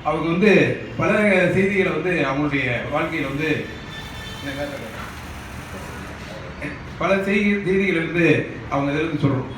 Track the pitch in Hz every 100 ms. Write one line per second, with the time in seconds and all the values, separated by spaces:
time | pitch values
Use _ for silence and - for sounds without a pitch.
0 | 147 160 165 170 208 185 - - - -
1 | 170 214 208 185 180 185 196 196 175 156
2 | 175 170 135 139 147 143 127 117 113 147
3 | 160 160 135 139 156 139 - - - -
4 | - - - - 139 139 202 139 110 -
5 | - - - - - - - 190 - -
6 | 190 196 - - - - 294 - - -
7 | 170 196 196 208 208 202 160 190 190 165
8 | 160 170 160 131 - - - 143 143 147
9 | 160 147 143 127 127